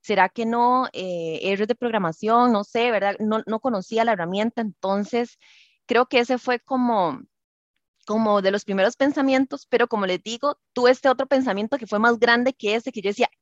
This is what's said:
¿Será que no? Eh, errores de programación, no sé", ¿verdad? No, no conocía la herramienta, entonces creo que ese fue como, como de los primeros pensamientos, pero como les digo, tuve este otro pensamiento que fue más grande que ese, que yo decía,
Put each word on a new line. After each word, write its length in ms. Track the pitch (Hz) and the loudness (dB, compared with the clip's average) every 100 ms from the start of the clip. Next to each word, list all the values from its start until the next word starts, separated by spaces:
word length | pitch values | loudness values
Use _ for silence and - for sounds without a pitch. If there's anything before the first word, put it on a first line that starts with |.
¿Será 280 | - 196 185 | -2 2 2
que 160 | - 226 | 0 -2
no? 420 | 233 240 254 254 | 2 2 2 -2
Eh, 460 | - 185 175 165 160 | -6 -8 -6 -6 -4
errores 240 | 190 196 208 | -2 -2 -2
de 80 | 240 | -2
programación, 760 | 240 220 175 160 214 233 247 | -2 -2 -2 -4 2 4 4
no 100 | 214 | 2
sé", 280 | 202 233 240 | 0 -2 0
¿verdad? 240 | 214 196 196 | 0 0 -2
No, 240 | 214 220 202 | -2 -2 -2
no 120 | 220 | -4
conocía 440 | 262 208 180 220 233 | -2 -4 -4 -2 0
la 80 | |
herramienta, 480 | 202 170 196 226 - | 0 -2 -2 -2 -4
entonces 760 | 220 - 190 196 202 233 240 _ _ _ _ _ - | -8 -6 -2 -2 -2 -4 -4 _ _ _ _ _ 0
creo 200 | 233 247 | 0 2
que 120 | 254 | 2
ese 180 | 240 254 | 0 -2
fue 200 | - 240 | -2 -4
como, 640 | - 262 240 220 170 135 - _ _ _ _ _ _ _ - | -2 -2 0 0 0 -4 -12 _ _ _ _ _ _ _ -4
como 360 | 214 220 202 | -2 2 2
de 100 | 190 | 2
los 140 | 202 - | -2 -2
primeros 300 | 196 196 - | 0 0 2
pensamientos, 680 | 277 294 269 262 269 277 - | 0 0 2 2 0 -6 -2
pero 180 | 240 240 | 0 0
como 180 | 220 190 | -2 -2
les 160 | 180 | -4
digo, 360 | 214 233 285 - _ | -6 -6 -6 -6 _
tuve 180 | - 247 | 2 4
este 180 | 262 277 | 4 2
otro 180 | 247 262 | 0 0
pensamiento 500 | 269 262 190 220 277 | 0 0 -2 -4 -6
que 80 | 220 | -4
fue 120 | 208 | 2
más 200 | 233 240 | 2 4
grande 340 | 240 233 247 | 2 2 2
que 220 | - 208 226 | -2 -2 -2
ese, 160 | 254 | -4
que 100 | 233 | -6
yo 80 | 190 | -4
decía, 180 | 294 233 _ | 0 -2 _